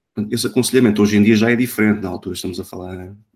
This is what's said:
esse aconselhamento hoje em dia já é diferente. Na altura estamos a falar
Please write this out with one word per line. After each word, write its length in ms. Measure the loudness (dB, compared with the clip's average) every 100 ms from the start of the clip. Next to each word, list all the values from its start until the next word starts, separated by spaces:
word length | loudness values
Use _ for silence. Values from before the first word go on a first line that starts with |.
| _ -8 -6
esse 160 | -4 -2
aconselhamento 560 | -2 2 4 4 4
hoje 140 | 2 4
em 60 |
dia 140 | 4 4
já 140 | 4
é 60 | 2
diferente. 440 | 0 0 0 0
Na 60 | -4
altura 240 | -8 -10
estamos 240 | -10 -10 -10
a 40 |
falar 500 | -12 -12 -12 -14 -14 -20 _